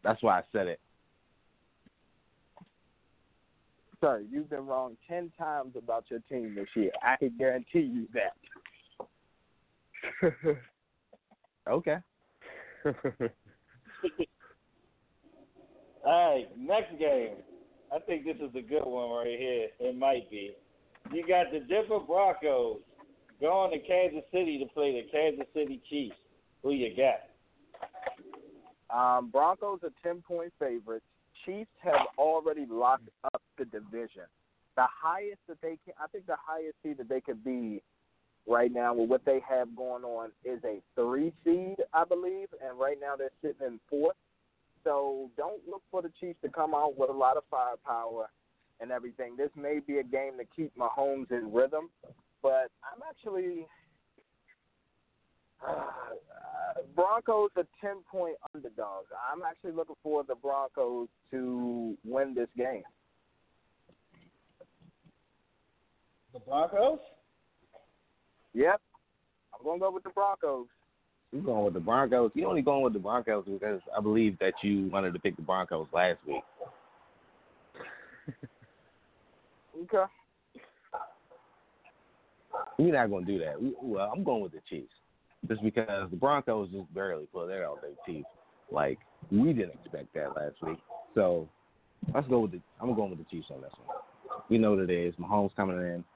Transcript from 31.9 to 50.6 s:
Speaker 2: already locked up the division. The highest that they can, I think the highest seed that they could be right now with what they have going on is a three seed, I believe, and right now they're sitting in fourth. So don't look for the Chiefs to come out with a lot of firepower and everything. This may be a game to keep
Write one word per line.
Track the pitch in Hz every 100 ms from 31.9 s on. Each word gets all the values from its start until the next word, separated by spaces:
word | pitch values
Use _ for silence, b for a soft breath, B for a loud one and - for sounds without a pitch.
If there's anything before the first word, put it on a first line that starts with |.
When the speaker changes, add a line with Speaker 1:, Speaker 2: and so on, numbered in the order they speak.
| 170 - -
Speaker 2:
already | 156 160 156 151 131
locked | 113 123 131 110 _ -
up | - _ -
the |
division. | 123 107 104 113 113 98 85 _ _ _ _
The | - 127
highest | - 160 185 208 202 -
that | 156
they | 165 160
can, | - -
I | 151
think | 202
the | 185 156
highest | 156 160 160 -
seed | 156 139
that | 117
they | 131
could | 131 113
be | 123 127 113 104 _ _ _ _ _ _ 107
right | 120 120
now | 123 120
with | 120 113
what | 127
they | 143 135 131
have | 131 120
going | 117 127 123
on | 123 117 113 _
is | 127 123
a | 113 101 _
three | - 120 131 165 160
seed, | 165 175 185 - -
I | 160
believe, | 170 180 180 190 196 147
and | 131 127
right | 135 143
now | 139 135
they're | 135 _
sitting | 156 -
in | 131 113 _
fourth. | 147 147 - _ _ _ _ _ _
So | 156 143 139 135 131 120
don't | 160 180 165
look | 196 _
for | 185
the | 170 _
Chiefs | 180 170
to | -
come | - 156
out | 147 151 135
with | 131
a |
lot | 135 131 143
of | _
firepower | 135 123 117 143 117 117 113 107 _ _ _ _ _
and | 117
everything. | 123 123 113 123 120
This | 143
may | 147 143 151
be | 143 143
a |
game | 127 135 135 127
to | 120
keep | -